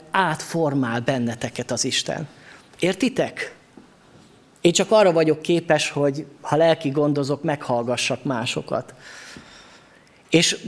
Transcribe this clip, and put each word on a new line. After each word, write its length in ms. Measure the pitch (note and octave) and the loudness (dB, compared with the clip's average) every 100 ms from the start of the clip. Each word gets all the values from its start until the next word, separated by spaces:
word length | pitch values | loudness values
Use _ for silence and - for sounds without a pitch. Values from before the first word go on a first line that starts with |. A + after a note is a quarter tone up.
| - | -4
átformál 880 | F#3+ F3+ D3+ - E3+ D#3 C#3 B2+ A#2 | 0 0 -2 -4 0 0 2 0 -2
benneteket 680 | A#2+ C3+ A#2 A#2 A#2+ - A#2+ | -2 -2 -2 -4 -6 -6 -6
az 140 | A#2+ | -4
Isten. 440 | C3+ - - - D3+ - - - - - | -2 -2 -4 -6 -8 -14 -20 -20 -20 -4
Értitek? 760 | E3+ F#3+ B3+ - G#3+ - - - _ - - _ _ - - - _ _ | -2 0 -2 0 -4 -4 -10 -12 _ -20 -20 _ _ -20 -20 -20 _ _
Én 120 | E3+ | 2
csak 180 | E3+ F#3+ | 2 4
arra 220 | A3 G3 | 6 6
vagyok 300 | E3 D#3 D3+ | 6 2 2
képes, 480 | E3 E3+ E3 D3+ - | 2 0 2 0 2
hogy 360 | - C#3+ C#3+ D3 - | 0 0 -2 -8 -14
ha 160 | - D3 | -4 2
lelki 320 | E3 D#3+ D3 | 4 4 0
gondozok, 540 | C3+ D3 C#3+ C3+ C#3 | 0 0 0 -2 -2
meghallgassak 800 | E3 C#3+ - A#2+ A#2+ A#2+ - C3 | -4 -4 -2 -2 0 -2 -2 -4
másokat. 720 | C#3+ B2 B2 - - - - - - - - - - - - - - - _ _ _ | -2 -4 -2 -6 -4 -6 -6 -16 -20 -20 -18 -20 -20 -20 -20 -20 -20 -20 _ _ _
És 280 | D#3+ F3 F#3 | 4 4 0